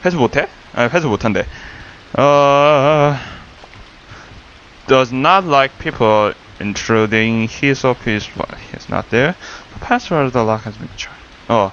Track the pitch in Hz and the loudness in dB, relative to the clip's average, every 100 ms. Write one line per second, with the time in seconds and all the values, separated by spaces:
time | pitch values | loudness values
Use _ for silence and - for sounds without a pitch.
0 | 180 175 117 139 185 - - - 120 170 | -2 0 0 0 -4 -10 -16 -4 0 0
1 | 151 104 117 98 - - - - - - | 0 -2 0 -2 -4 -10 -18 -18 -20 -20
2 | - - 143 143 143 143 147 147 139 151 | -8 0 2 4 4 4 4 4 2 2
3 | 147 139 - - - - - - - - | 2 0 -8 -16 -20 -20 -20 -20 -20 -20
4 | - - - - - - - - - 131 | -20 -20 -20 -20 -20 -20 -20 -20 2 2
5 | 127 127 147 190 180 143 135 - 160 - | 2 0 2 2 4 2 2 -2 -10 0
6 | 113 107 107 - - - 101 101 - 113 | 4 4 2 -2 -16 -10 -8 -6 0 2
7 | 110 110 113 113 110 - 143 131 131 123 | 2 0 0 0 -4 -2 -2 0 0 -2
8 | - 107 - - - - - - - - | -2 -4 -6 -10 -10 -10 -16 -18 -8 -8
9 | - 113 143 185 - - - - - 247 | -2 0 0 -4 -14 -20 -18 -16 -4 -4
10 | - 165 135 123 110 110 107 104 82 - | -2 -2 0 0 0 -2 -6 -14 -16 -14
11 | - - - - - 113 98 | -16 -16 -20 -20 -2 0 0